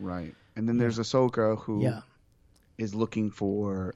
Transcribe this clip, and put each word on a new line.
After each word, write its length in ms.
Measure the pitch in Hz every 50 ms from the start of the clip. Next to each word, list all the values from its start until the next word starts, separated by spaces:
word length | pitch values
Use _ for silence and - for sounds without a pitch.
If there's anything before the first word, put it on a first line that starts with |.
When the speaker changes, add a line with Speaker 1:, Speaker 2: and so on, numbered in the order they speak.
Speaker 1:
Right. 340 | 98 92 90 90 82 78 - - _ _ -
And 100 | 110 110
then 80 | 117 117
Speaker 2:
Yeah. 60 | 120
Speaker 1:
there's 180 | 120 120 110 117
Ahsoka, 580 | 110 - - 131 131 123 - 120 110 107 110 104
who 200 | - - 110 104 123
Speaker 2:
Yeah. 180 | 127 117 107 - - _ _ _ _ _ _ _ _ _ _ _ _ _
Speaker 1:
is 160 | - 113 104 98
looking 380 | 110 113 110 - 113 107 104
for 600 | - - 104 98 98 104 104 101 95 95 92 90 -